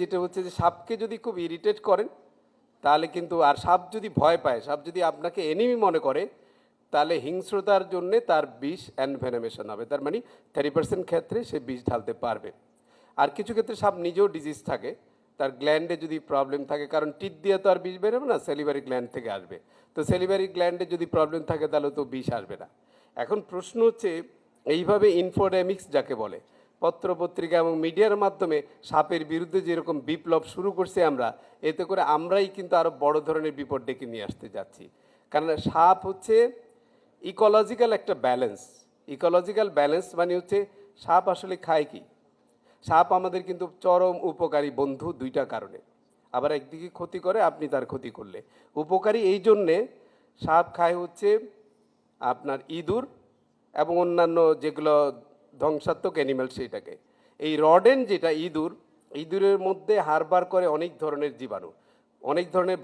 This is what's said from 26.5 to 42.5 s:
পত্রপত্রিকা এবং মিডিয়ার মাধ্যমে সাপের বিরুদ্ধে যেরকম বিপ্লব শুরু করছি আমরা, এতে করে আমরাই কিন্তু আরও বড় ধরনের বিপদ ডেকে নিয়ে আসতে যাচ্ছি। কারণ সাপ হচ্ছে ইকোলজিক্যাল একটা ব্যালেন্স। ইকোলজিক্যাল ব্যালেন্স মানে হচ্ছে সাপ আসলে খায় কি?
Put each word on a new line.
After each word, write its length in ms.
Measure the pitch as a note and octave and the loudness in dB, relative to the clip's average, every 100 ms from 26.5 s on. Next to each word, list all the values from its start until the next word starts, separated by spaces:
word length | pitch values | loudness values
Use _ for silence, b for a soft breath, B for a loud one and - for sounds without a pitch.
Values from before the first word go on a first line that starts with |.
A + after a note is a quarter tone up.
| b b b | b b b
পত্রপত্রিকা 760 | E3+ E3+ F#3+ E3+ F3 F3+ E3 E3+ | -2 -2 -4 -2 -4 -4 0 2
এবং 140 | E3 D#3+ | 2 0
মিডিয়ার 320 | D#3+ E3 G#3+ G3+ | -2 2 2 4
মাধ্যমে 340 | G3+ G3 F3+ D3+ - B - | 0 0 -2 -2 -4 B -4
সাপের 340 | D#3 D3+ E3+ D3+ | 0 2 0 -2
বিরুদ্ধে 280 | D#3+ F3 F#3+ E3+ | -6 -2 -2 -2
যেরকম 280 | E3 D#3+ D#3 B2+ | -4 -2 -6 -4
বিপ্লব 340 | E3 E3 D#3+ D#3 | -6 0 0 0
শুরু 160 | - F#3+ F3 | -6 -4 -2
করছি 200 | C#3+ - E3 | -2 2 2
আমরা, 180 | C3+ A#2 - b b D#3 | 2 -4 -4 b b -4
এতে 140 | D#3 | -4
করে 180 | F3 F#3 C#3+ D3+ | -2 0 2 2
আমরাই 320 | E3+ G3 G3 G3 | 2 0 0 -4
কিন্তু 180 | F3+ F3 | 0 2
আরও 100 | E3 C#3 | 2 2
বড় 120 | C#3+ D3+ D3 | 2 2 0
ধরনের 240 | D#3+ D#3 C#3 | -2 -2 -6
বিপদ 200 | C3+ C#3 A#2+ | -6 -6 -6
ডেকে 180 | B2+ B2 | -10 -8
নিয়ে 140 | A2+ G2+ | -10 -10
আসতে 180 | - G#2+ G#2 | -12 -12 -12
যাচ্ছি। 280 | F#2+ - F2 _ b b b | -14 -16 -20 _ b b b
কারণ 160 | D3+ D#3+ D3+ | -4 -2 -2
সাপ 420 | - D#3+ E3+ F#3 F#3+ | -2 4 6 6 0
হচ্ছে 280 | F#3+ - A3 A#3 A#3+ - b b b b b F3 | -8 2 4 4 0 -20 b b b b b -10
ইকোলজিক্যাল 580 | F#3 G#3+ G#3+ G3+ A#3 A#3+ G3+ | 2 6 6 2 2 2 0
একটা 160 | - D#3 B2+ | -2 -2 0
ব্যালেন্স। 340 | B2 B2 G2+ - _ _ _ - | 0 -2 -4 -18 _ _ _ -16
ইকোলজিক্যাল 540 | C#3 E3+ F3 F3+ G#3 G#3 D3 | -2 2 2 2 -2 0 2
ব্যালেন্স 280 | C#3+ D#3+ F#3 E3+ | 2 2 -4 -4
মানে 140 | F3 F3+ | -2 -2
হচ্ছে 200 | F3 G3+ G3+ b b b | -2 -2 -4 b b b
সাপ 220 | - E3+ F#3 | 2 2 2
আসলে 220 | F3+ F#3+ F3+ - | -2 -4 -8 0
খায় 200 | D#3+ D3 | 0 0
কি? 80 | G2 - _ _ _ _ | -8 -20 _ _ _ _